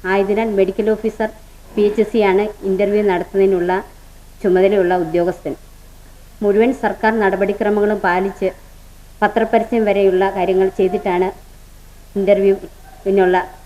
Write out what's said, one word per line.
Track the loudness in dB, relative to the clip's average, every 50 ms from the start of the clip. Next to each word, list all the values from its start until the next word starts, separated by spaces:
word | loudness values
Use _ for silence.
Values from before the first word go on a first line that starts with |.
| -2 0
ആയതിനാൽ | 0 0 0 0 0 -2 0 0 0 0
മെഡിക്കൽ | 0 0 0 -2 -2 -2 -2
ഓഫീസർ | -2 -2 -6 -4 -4 -6 -6 -6 -12 -20 -20 -20 -20 -20 -10 -2
പി | 0 0
എച്ച് | 0 2 0 -2 0
സി | 0 0 2 2
ആണ് | 2 2 0 -2 -6 -8 -4 -4
ഇന്റർവ്യൂ | -2 0 0 0 0 0 0 0
നടത്തുന്നതിനുള്ള | 0 -2 -4 -4 0 0 2 2 2 0 0 -2 -2 -4 -4 -10 -20 -20 -20 -20 -20 -20 -20 -20 -20 -4
ചുമതലയുള്ള | -2 0 2 4 4 4 4 2 2 2 0 0 -2
ഉദ്യോഗസ്ഥൻ. | -2 -2 0 0 0 -4 -6 -8 -10 -10 -10 -14 -20 -20 -20 -20 -20 -20 -20 -20 -20 -20 -20 -20 -20 -12 -4 -2
മുഴുവൻ | 0 2 2 2 2 0 -2 -4
സർക്കാർ | -4 -4 0 -2 -2 0 2 0
നടപടിക്രമങ്ങളും | 0 0 0 -2 -2 -2 -2 -2 -2 0 0 0 0 -2 -2 -2
പാലിച്ച് | -2 0 0 -2 -4 -4 -4 -6 -6 -6 -8 -20 -20 -20 -20 -20 -20 -20 -20 -20 -20 -6 -2
പത്രപരസ്യം | -2 0 0 0 -2 2 0 0 0 0 -2 0 0 0
വരെയുള്ള | 2 2 2 2 2 2 0 0 0
കാര്യങ്ങൾ | -2 -2 0 2 2 0 0 0 -2
ചെയ്തിട്ടാണ് | -2 -2 -2 -4 -4 -2 -2 0 -2 -2 -4 -10 -20 -20 -20 -20 -20 -20 -20 -20 -20 -20 -20 -20 -20 -10 -6 -2
ഇന്റർവ്യൂവിനുള്ള | 2 2 2 4 4 2 0 0 -4 -18 -20 -20 -20 -20 -20 -10 -4 -2 0 2 2 2 2 0 -2 -4 -14 -20 -20